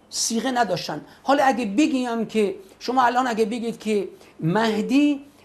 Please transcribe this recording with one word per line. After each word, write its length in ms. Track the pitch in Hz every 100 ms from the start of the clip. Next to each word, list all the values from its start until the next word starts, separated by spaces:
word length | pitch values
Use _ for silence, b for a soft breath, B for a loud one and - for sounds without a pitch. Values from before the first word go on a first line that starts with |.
| _
صیغه 400 | - - 226 240
نداشتن. 540 | 240 214 175 - 151 - B
حالا 220 | - 285
اگه 200 | 269 233
بگیم 640 | 220 202 311 262 247 233 214
که 280 | 220 202 - B B
شما 240 | - 254
الان 240 | 240 247 254
اگه 180 | 220
بگید 340 | 220 240 233 -
که 300 | 214 208 180 B B B
مهدی 840 | 160 202 226 202 190 269 294 277 b b